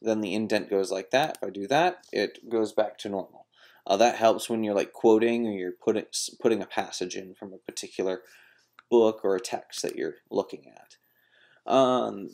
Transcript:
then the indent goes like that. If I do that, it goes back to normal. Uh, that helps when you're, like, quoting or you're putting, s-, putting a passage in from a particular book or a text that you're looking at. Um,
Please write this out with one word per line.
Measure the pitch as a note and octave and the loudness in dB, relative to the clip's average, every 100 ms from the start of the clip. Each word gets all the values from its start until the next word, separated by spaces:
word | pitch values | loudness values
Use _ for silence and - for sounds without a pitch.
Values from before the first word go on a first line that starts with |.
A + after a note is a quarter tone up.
then | A2 A2 | -2 -2
the | G#2 | -2
indent | G#2 G#2+ G#2+ - | -2 0 -2 0
goes | G2 F#2+ | 0 0
like | F#2+ - | -4 -2
that. | C3 D#3 - | 0 0 -4
If | G2 | -8
I | |
do | G2 G2 | -8 0
that, | C#3+ F3 F3 - | 2 2 -2 -6
it | G#2 G2 - A2+ | -2 -2 -4 -4
goes | A2+ G#2+ | -2 0
back | - G#2 - | 0 -2 -4
to | G#2 | -6
normal. | G2 F2 - _ _ - _ - | -6 -8 -18 _ _ -20 _ -2
Uh, | G2+ | 4
that | A#2 - | 4 6
helps | A2+ G2 - | 4 4 -2
when | A2+ | -2
you're, | G#2+ | 0
like, | G2+ - | 0 -2
quoting | - A#2 A2 A#2 A#2 A2+ | 2 6 6 4 2 -2
or | |
you're | G2 F2+ | -4 -6
putting, | - - G#2+ - | -4 -2 -2 -2
s-, | - - - | -8 -8 -2
putting | A#2 G#2 | 0 0
a | F#2+ | -2
passage | - F#2+ - F2+ F#2+ | -6 -6 -6 -8 -8
in | F#2+ F#2+ | -14 -16
from | G2+ | -18
a | F#2 | -16
particular | - - G2 - F#2+ F#2 - - _ _ _ - - | -14 -14 -12 -4 -4 -4 -10 -20 _ _ _ -16 2
book | A#2+ A2 A2 | 4 4 2
or | G2 F#2+ | 0 -2
a | |
text | - - - - | -2 -10 -10 -8
that | - - | -8 -6
you're | D#2+ - - | -6 -8 -6
looking | G2+ - - - | -4 -4 -10 -18
at. | - - - _ _ _ _ _ _ - | -20 -20 -20 _ _ _ _ _ _ 0
Um, | C3+ B2+ B2+ A2+ G2+ F#2 | 4 4 2 -2 -6 -10